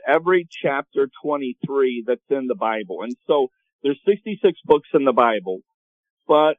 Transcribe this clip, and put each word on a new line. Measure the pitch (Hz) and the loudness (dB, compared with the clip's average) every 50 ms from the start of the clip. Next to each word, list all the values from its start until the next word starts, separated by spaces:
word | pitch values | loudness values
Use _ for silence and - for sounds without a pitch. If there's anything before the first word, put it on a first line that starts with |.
| - | 0
every | 127 147 165 165 180 185 180 170 - - - - | 0 0 0 2 0 0 0 -2 -4 -8 -6 -4
chapter | 147 139 139 - _ - 139 139 131 - - - | -4 -4 -4 -6 _ -4 -4 -4 -4 -6 -8 -6
twenty-three | 151 147 143 135 123 - - - 139 139 139 135 127 120 117 110 | -6 -4 -4 -6 -8 -8 -8 -8 -4 -2 0 0 0 -2 -4 -4
that's | 120 123 - _ - | -4 -4 -4 _ -4
in | 139 135 131 | -4 -4 -2
the | 127 117 | -4 -4
Bible. | - 110 113 110 110 101 90 90 85 | -4 -4 -4 -4 -4 -6 -8 -10 -8
And | 107 120 127 - _ | -8 -10 -10 -6 _
so | - 151 143 131 - _ _ _ _ _ _ - | -2 0 0 0 -2 _ _ _ _ _ _ -4
there's | 139 139 - _ | -4 -4 -2 _
sixty-six | 196 208 202 - 214 196 - - 185 170 - - | -2 -2 0 -4 -10 -4 0 0 0 0 0 0
books | - 151 147 - _ - | 2 2 2 2 _ 0
in | 147 139 | 2 2
the | 135 113 | 2 4
Bible, | 127 120 117 110 101 90 95 92 92 - _ _ _ _ _ _ _ _ _ _ _ _ | 4 4 4 2 0 -4 -8 -8 -10 -12 _ _ _ _ _ _ _ _ _ _ _ _
but | - 156 151 156 156 151 | 2 4 4 4 2 0